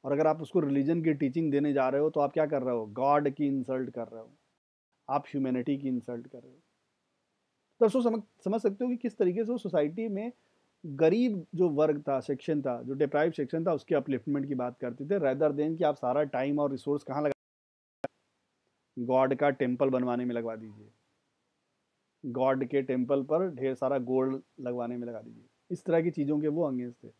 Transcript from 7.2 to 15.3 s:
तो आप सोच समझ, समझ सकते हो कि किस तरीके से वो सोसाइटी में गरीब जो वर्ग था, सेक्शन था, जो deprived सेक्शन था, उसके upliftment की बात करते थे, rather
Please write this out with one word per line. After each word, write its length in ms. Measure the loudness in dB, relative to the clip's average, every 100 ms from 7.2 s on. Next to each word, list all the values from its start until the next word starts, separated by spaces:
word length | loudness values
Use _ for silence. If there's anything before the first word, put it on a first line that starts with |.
| _ _ _ _ _ _
तो 60 |
आप 60 | 4
सोच 140 | 4
समझ, 180 | 2 -2 -6 _
समझ 160 | -4 0
सकते 240 | 0 -2
हो 60 | -4
कि 60 | -2
किस 200 | -4 0
तरीके 280 | 0 2
से 80 | -2
वो 60 | -4
सोसाइटी 500 | 0 0 0 -2 -4
में 240 | -4 -6 -12 _ _ _ _ -12
गरीब 600 | 2 4 6 2 0 -6
जो 140 | 2 2
वर्ग 360 | 4 2 2 0
था, 120 | -2
सेक्शन 420 | -2 -6 -2 -2
था, 200 | 0 -4
जो 120 | -6
deprived 400 | -2 0 2 2
सेक्शन 320 | 0 -4 -2 0
था, 60 |
उसके 220 | -2 0
upliftment 540 | 0 0 -4 -2 -2 -2
की 60 |
बात 240 | -4 -4 -6
करते 260 | -8 -8
थे, 140 | -2 0
rather 340 | 2